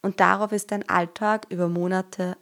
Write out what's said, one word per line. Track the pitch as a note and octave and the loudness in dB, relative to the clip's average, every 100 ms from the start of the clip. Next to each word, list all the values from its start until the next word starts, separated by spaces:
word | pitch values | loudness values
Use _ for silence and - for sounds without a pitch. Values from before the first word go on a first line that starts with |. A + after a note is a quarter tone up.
Und | G3 F#3 | -4 4
darauf | F3+ G3 G#3 | 4 4 0
ist | G#3 - | -2 -4
dein | G3+ - | -6 0
Alltag | F3+ E3+ - G#3 G#3+ - | 0 0 -2 0 0 -4
über | F3+ F3 | -2 -2
Monate | F3 F3 F#3 F#3 - F3+ F3+ | 0 0 -2 -4 -6 -6 -6